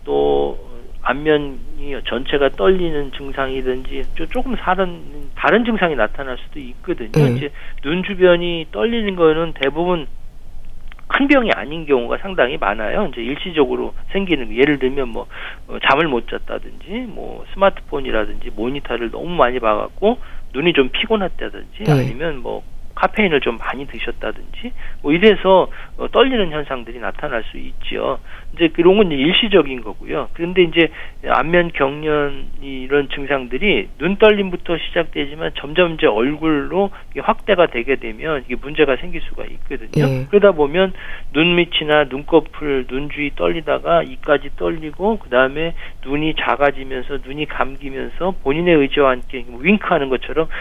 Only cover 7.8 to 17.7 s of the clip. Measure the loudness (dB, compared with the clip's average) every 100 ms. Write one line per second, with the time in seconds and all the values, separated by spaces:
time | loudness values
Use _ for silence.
7.8 | -2 -2 -2 4 6 6 2 -4 -4 -2
8.8 | 0 0 -2 4 4 4 0 0 0 0
9.8 | 0 0 -2 -8 -10 -10 -10 -8 -6 -6
10.8 | -8 -8 -2 2 6 6 4 0 -2 -6
11.8 | 2 2 2 -4 -2 0 0 2 -2 0
12.8 | -2 -2 -2 -4 -6 -4 -2 0 2 0
13.8 | -4 -4 -4 -2 0 0 0 2 4 4
14.8 | 0 0 -4 -6 -10 -12 -12 -12 -12 -2
15.8 | 2 4 4 0 -2 -6 -6 -6 -8 -12
16.8 | -10 -8 -8 -10 -10 -10 -10 2 2